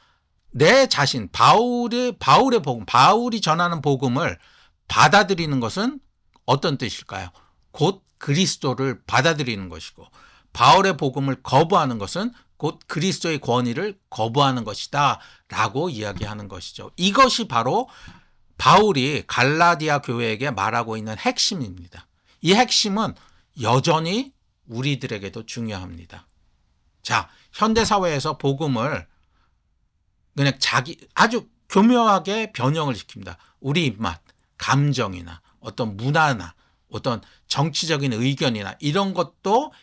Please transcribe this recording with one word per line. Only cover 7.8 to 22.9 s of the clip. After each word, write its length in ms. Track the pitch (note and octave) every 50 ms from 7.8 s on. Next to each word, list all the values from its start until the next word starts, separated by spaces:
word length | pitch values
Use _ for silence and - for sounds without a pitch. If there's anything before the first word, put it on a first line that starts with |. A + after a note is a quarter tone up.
| C#3+ F#3 G3 - _ _ _ _ -
그리스도를 800 | C#3+ C#3+ F3+ F#3+ - - - - C3+ B2 B2+ C3+ C3 A#2 - _
받아들이는 640 | - A2+ B2 C#3 E3 D#3+ C#3+ C#3 B2 A2 G2 F#2+
것이고 400 | F2 E2 E2 - - - - - _ _ - - _ _ _ _ _ -
바울의 420 | - A#2+ C3+ E3 F#3+ F#3+ F#3+ E3+
복음을 480 | C#3 D#3 C3+ - D3 C3+ C#3 B2+ - -
거부하는 540 | - C3 C#3 E3+ D#3+ - F3 D3+ C3 A#2
것은 340 | G#2+ G2+ - - E3+ G#3+ B3 - - _ _ _
곧 240 | _ C#3+ D#3+ - - _
그리스도의 540 | - - D3+ E3+ G3 - - - E3+ D#3 C#3
권위를 580 | - C3 A#2 B2 B2 A#2+ A#2 D3 G3 G#3+ G3 - _ _
거부하는 540 | - A2 A2 A2+ A2+ C#3+ C#3 C3+ C3 B2 A2
것이다 560 | G#2+ G2 - - - - C#3+ C#3+ C3 A2 - - - - _ _ _
라고 400 | - A2 A2 A2 - C3+ E3+ F#3
이야기하는 580 | B2 G#2 G#2 G2+ F#2+ F#2 G#2 G2+ G#2 G#2 -
것이죠. 440 | F#2 G2 F2+ - - - - - - -
이것이 540 | - F3+ G3+ G3+ C4 C4 A#3+ - B3 G#3+ -
바로 400 | - - A#2+ B2+ E3+ A3+ C4 - - - - - - - _ _ _ _ _ _ _
바울이 640 | - - C#3 E3+ G3 G#3+ G#3 E3 C3+ B2+ C#3+ D3+ G#2 -
갈라디아 720 | - - B2 B2 C#3 D3+ E3 F3 F3 E3+ D3+ D#3 D3+ D3 C#3
교회에게 520 | - - A#2+ A#2+ A#2 A2+ A2 G#2+ C3 D3
말하고 440 | A#2 F#2+ G2 A2 A2+ A#2 A2+ A2+ A2
있는 220 | A2 G#2+ A2 A2
핵심입니다. 920 | - - B3+ B3+ - - - G#3 E3 B2 F#2+ F2 F2 E2+ - - - - _ _ _ _ _ _ _
이 140 | - D#3+ F#3+
핵심은 640 | A3+ B3+ - - - - G#3